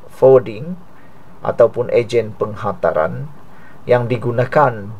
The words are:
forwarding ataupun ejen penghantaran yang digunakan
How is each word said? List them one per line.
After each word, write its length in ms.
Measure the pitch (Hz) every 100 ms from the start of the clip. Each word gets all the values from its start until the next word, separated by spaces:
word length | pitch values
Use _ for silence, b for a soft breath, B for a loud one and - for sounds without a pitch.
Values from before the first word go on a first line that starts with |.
| -
forwarding 640 | - 131 131 117 107 160 180 - b b b b b
ataupun 480 | - - 117 113 120
ejen 420 | 120 110 117 107
penghantaran 960 | - 107 107 104 90 82 80 78 123 143 - B B B B -
yang 240 | 120 120
digunakan 800 | 120 120 117 120 156 135 110 101